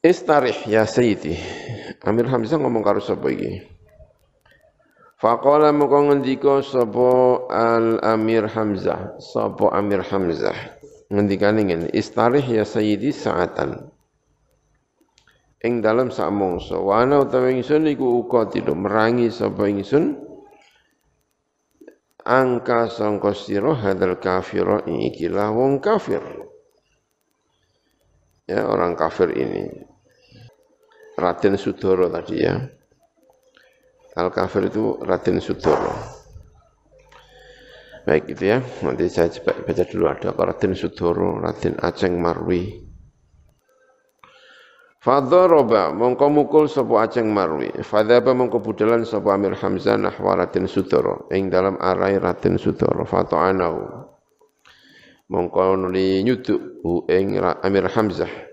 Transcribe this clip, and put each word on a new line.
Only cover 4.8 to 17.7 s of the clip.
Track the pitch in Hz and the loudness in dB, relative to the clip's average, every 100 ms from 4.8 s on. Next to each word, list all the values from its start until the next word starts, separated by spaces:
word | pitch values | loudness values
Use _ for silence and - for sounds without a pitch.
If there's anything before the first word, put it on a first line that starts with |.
| _ _ _ _ | _ _ _ _
Faqala | 110 117 135 147 151 | 0 2 4 6 6
mongko | 147 143 143 143 | 4 4 4 4
ngendika | 143 127 131 143 139 | 2 2 0 2 2
sapa | 135 131 117 120 123 127 127 127 - | 0 -2 0 2 4 6 4 2 -2
al-Amir | 98 117 113 113 113 107 110 110 113 107 | 0 2 2 2 2 0 0 2 0 0
Hamzah, | 110 107 98 92 80 95 - | -2 -2 -2 -2 -4 -8 -14
sapa | - 117 107 - 101 | -8 -4 -4 0 2
Amir | 92 101 101 | 2 0 -2
Hamzah. | - 98 90 76 50 50 - - - - _ | -2 -2 -2 -2 -4 -4 -12 -20 -20 -20 _
Ngendikane | 101 101 98 104 110 | 0 0 2 2 2
ngene, | 101 82 82 - | 0 0 0 -2
istarih | 107 - 117 139 | -2 0 2 2
ya | 127 110 104 | 0 0 0
Sayyidi | 110 107 101 127 - | 0 0 0 -2 -4
sa'atan. | - 82 90 - - - - _ _ _ _ _ _ _ _ _ _ _ _ _ _ _ _ _ 113 | -4 -2 -2 -2 -6 -6 -14 _ _ _ _ _ _ _ _ _ _ _ _ _ _ _ _ _ -4
Ing | 120 | 0
dalem | 107 113 127 | 2 2 0
sak | - 85 | -2 -2
mangsa, | 101 95 87 - 90 | 0 0 -2 -6 -4
wa | 95 107 | 0 2
ana | 127 143 139 | 4 4 2
utawi | 127 127 131 | 2 2 0
ingsun | 120 | 0